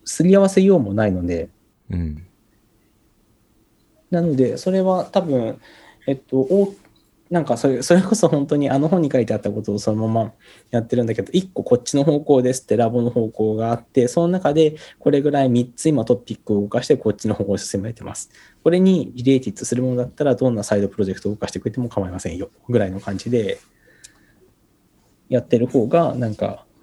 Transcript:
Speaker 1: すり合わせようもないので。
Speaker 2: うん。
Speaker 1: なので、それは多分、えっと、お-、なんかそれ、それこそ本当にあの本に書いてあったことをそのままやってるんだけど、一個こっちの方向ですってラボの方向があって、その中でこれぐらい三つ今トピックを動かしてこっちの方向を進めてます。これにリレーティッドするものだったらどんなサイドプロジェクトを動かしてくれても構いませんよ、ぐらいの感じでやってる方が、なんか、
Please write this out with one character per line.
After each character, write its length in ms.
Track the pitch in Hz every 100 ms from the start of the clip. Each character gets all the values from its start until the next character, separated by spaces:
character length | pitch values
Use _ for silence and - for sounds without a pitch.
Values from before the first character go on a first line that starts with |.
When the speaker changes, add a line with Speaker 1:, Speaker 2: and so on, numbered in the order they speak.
| -
Speaker 1:
す 180 | -
り 120 | 175 196
合 60 |
わ 80 | 196
せ 120 | 190
よ 160 | 190 180
う 20 |
も 140 | 101
な 140 | 104 107
い 40 |
の 140 | 90 87
で。 240 | 85 - _ _ _ -
Speaker 2:
う 60 | 92
ん。 280 | 80 76 87 _ _ _ _ _ _ _ _ _ _ _ _ _ _ _ _ _ -
Speaker 1:
な 100 | 175
の 140 | 170 135
で、 220 | 123 -
そ 140 | 185
れ 100 | 190
は 240 | 185 185 -
多 160 | 196
分、 380 | 170 127 113 - - - - _ -
え 80 |
っ 20 | 135
と、 200 | - 131
お-、 360 | 131 196 196 - _ _ _ _ -
な 120 | 170
ん 40 | 139
か 120 | 117
そ 100 | 139
れ、 160 | 123
そ 100 | -
れ 80 | 175
こ 140 | 190 208
そ 140 | 165
本 180 | 147 139
当 80 | 147
に 140 | 139
あ 100 | 135
の 80 | 156
本 140 | 185
に 80 | 147
書 80 | 131
い 60 | 107
て 80 |
あ 40 | 110
っ 40 |
た 100 | 104
こ 100 | 104
と 120 | 95
を 60 | 104
そ 120 | 113
の 140 | 107 110
ま 160 | 113 110
ま 80 | - _ - -
や 80 | 120
っ 80 | 117
て 80 | 123
る 80 |
ん 40 | 113
だ 60 |
け 80 | 110
ど、 80 | 98
一 160 | 185 185
個 100 | -
こ 120 | - 123
っ 80 |
ち 140 | - 143
の 80 | 151
方 140 | 147
向 200 | 147 135
で 120 | 123
す 100 | 127
っ 20 | -
て 120 | 107
ラ 120 | 117
ボ 120 | 120
の 80 | 117
方 180 | 120 110
向 260 | - 110 110
が 160 | 113
あ 40 | 117
っ 80 |
て、 240 | - 131 120
そ 140 | 170
の 80 | 170
中 240 | 180 156
で 240 | 151 156 156 - -
こ 120 | -
れ 100 | 143
ぐ 100 | 143
ら 120 | 139
い 60 | 135
三 220 | 120 123 -
つ 140 | 160
今 160 | 139 110
ト 100 | 123
ピ 200 | - 107
ッ 40 |
ク 160 | - 101
を 40 |
動 80 | 101
か 120 | 120
し 40 | -
て 80 | 131
こ 140 | 107
っ 40 |
ち 140 | 101 110
の 60 |
方 100 | 104
向 80 | 101
を 40 | 98
進 240 | - 101
め 120 | 110
て 100 | -
ま 120 | - -
す。 140 | - _ - _
こ 60 | 165
れ 100 | 180
に 320 | 190 180 98
リ 100 | 127
レ 120 | 123 131
ー 60 |
テ 60 | 110
ィ 40 |
ッ 60 | 101
ド 60 | -
す 100 | 120
る 80 |
も 60 | 127
の 60 | 123
だ 60 |
っ 60 | 123
た 140 | -
ら 120 | 143 127
ど 140 | 131
ん 60 | 113
な 80 |
サ 140 | 101 104
イ 40 |
ド 60 | 98
プ 100 | -
ロ 60 | 95
ジ 60 |
ェ 40 | 92
ク 60 |
ト 80 | 104
を 40 |
動 40 | 107
か 120 | -
し 20 |
て 80 | -
く 60 | -
れ 60 |
て 80 | 127
も 80 | 120
構 180 | - 92
い 40 |
ま 80 | 90
せ 120 | 92
ん 60 | 87
よ、 120 | 98 _ -
ぐ 100 | 117
ら 80 | 98
い 40 |
の 100 | 92
感 160 | 104 95
じ 120 | 117
で 300 | 120 101 98 _ _ _ _ - _ _ _ _ _ _ _ _ _ _ _ -
や 140 | 127
っ 60 | -
て 120 | 117
る 80 | 131
方 200 | 135 113
が、 280 | 170 151 123
な 140 | 113
ん 60 | 104
か、 300 | 104 - _ _